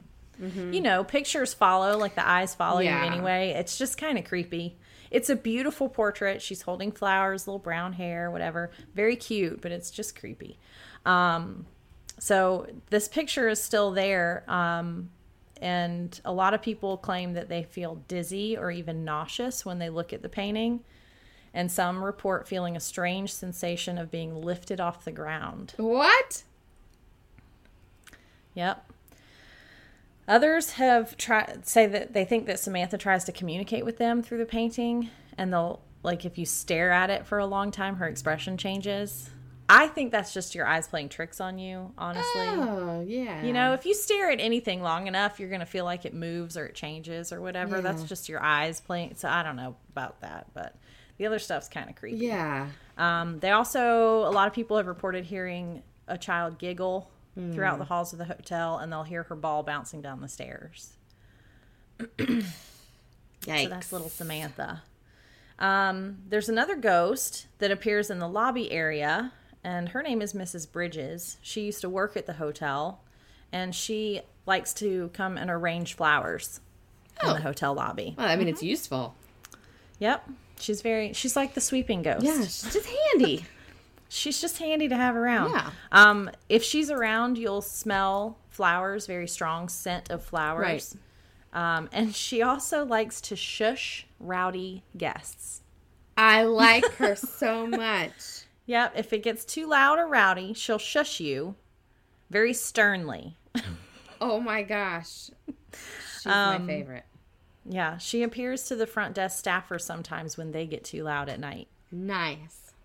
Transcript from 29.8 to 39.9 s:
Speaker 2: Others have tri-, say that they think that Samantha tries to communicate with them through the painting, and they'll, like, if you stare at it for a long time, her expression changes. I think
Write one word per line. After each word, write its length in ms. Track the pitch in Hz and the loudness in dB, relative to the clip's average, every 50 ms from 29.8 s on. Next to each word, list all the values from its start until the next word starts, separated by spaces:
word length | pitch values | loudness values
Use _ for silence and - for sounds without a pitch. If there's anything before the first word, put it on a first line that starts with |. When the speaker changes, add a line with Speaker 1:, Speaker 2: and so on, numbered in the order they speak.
| - - - - - _ _ _ - | -20 -20 -20 -20 -20 _ _ _ 4
Speaker 2:
Others 460 | - 208 240 285 311 320 330 320 - - | 6 8 8 8 8 6 4 2 0 0
have 440 | - 262 262 247 233 226 - - | 4 6 8 8 6 4 2 -4
tri-, 400 | - - - 233 214 208 - - - - | -4 0 4 4 4 4 2 -4 -8 -4
say 220 | - - 226 220 | 4 8 8 8
that 280 | 202 202 202 - - - | 8 6 0 -2 0 0
they 100 | 208 190 | 0 2
think 220 | 185 208 185 175 | 2 2 0 0
that 120 | - 190 | 0 -4
Samantha 400 | - - 196 190 180 175 175 - | -4 -4 -2 -2 -2 -2 -2 -2
tries 280 | 190 - 202 190 180 180 | -2 2 2 2 2 2
to 80 | - 175 | -2 -6
communicate 500 | - 185 170 160 180 202 - 226 220 - | -6 -4 -4 -4 -4 -4 -2 -2 -2 -2
with 140 | - 226 | -2 -2
them 260 | - 233 233 233 240 233 | 2 2 2 2 2 0
through 140 | - 240 | -2 -2
the 80 | 233 226 | -4 -2
painting, 640 | 226 - 226 226 233 226 - 240 233 233 240 240 226 - - - - - | -2 0 0 0 0 0 -2 0 0 0 -2 -2 -4 -8 -16 -20 -12 -6
and 140 | - 190 185 | -4 -2 0
they'll, 300 | 180 175 165 175 - - - - - - | 2 2 0 0 -2 -8 -12 -20 -14 -6
like, 220 | - 175 175 170 - | -2 -2 -2 -2 -4
if 140 | 175 175 | -6 -6
you 80 | - 170 | -6 -4
stare 460 | - - - - - 175 165 175 180 | -4 -4 -2 -2 0 2 4 4 6
at 180 | 175 180 185 190 | 6 6 4 4
it 160 | 196 - - | 0 -2 -2
for 140 | - 208 202 | -2 0 0
a 60 | 202 | 0
long 260 | 196 196 196 196 202 | 0 0 0 -2 -2
time, 260 | 202 - 196 196 196 | -2 -4 -4 -4 -2
her 100 | 185 180 | -2 -4
expression 480 | 160 156 - - 156 156 151 - 185 185 | -4 -4 -4 -2 -2 -2 -2 -2 -6 -6
changes. 760 | 180 - 196 190 196 190 208 202 196 208 202 - - - - - - - - - - - - | -4 -4 -4 -4 -4 -4 -4 -4 -4 -4 -6 -8 -12 -14 -16 -18 -18 -20 -20 -20 2 8 10
I 180 | 196 247 302 | 10 12 10
think 240 | 311 | 8